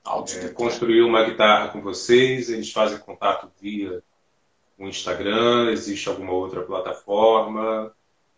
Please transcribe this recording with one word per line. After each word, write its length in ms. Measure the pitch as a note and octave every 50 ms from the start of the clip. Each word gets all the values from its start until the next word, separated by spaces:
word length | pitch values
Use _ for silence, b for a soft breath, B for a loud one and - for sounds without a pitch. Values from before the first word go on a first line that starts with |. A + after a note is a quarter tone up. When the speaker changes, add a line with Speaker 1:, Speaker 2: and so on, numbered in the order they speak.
| -
Speaker 1:
Áudio 340 | - F#2+ - - - - F#2
Speaker 2:
é, 80 | F2+ -
Speaker 1:
do 60 | -
Speaker 2:
construir 480 | - A#2 A#2+ A2+ - A#2+ A#2 A2+ A2+ A#2
uma 200 | A#2 A#2 A2+ A2
guitarra 440 | A2+ - - A2 G#2+ G#2+ G#2 G#2 -
com 120 | - G#2
vocês, 720 | G2+ G2 F#2 - - - A#2+ B2 C3 C3 C3 B2+ A#2 A2+
eles 220 | A#2 A2 G#2+ - -
fazem 260 | A2+ A2 G#2+ G#2 -
contato 520 | - - F#2+ - G2+ G2+ G2 - - - _ _
via 420 | G2 G2+ G#2 G#2 G2+ F#2 F2+ F2+ - _ _ _ _ _ _ _ _ _ _ _ _ _ _
o 100 | - G2 G2
Instagram, 840 | F2+ - - - F2+ F#2 G2 G2+ G#2+ A2+ A#2 A#2+ A#2+ A#2+ A#2+ A2+
existe 380 | G#2+ G#2 G2+ G#2 G2+ - - G2+
alguma 240 | F#2+ - F#2+ F#2+ F#2
outra 300 | F#2 F#2 F#2 - F2+ F2+
plataforma? 1300 | - G2 F#2 F#2 - - - _ - G2+ G#2 G#2+ A2+ A2+ A2 A2 G#2+ A2 A2 A2 A2 A2 A2 A2 A2 _ _ _ _ _ _ _ _ _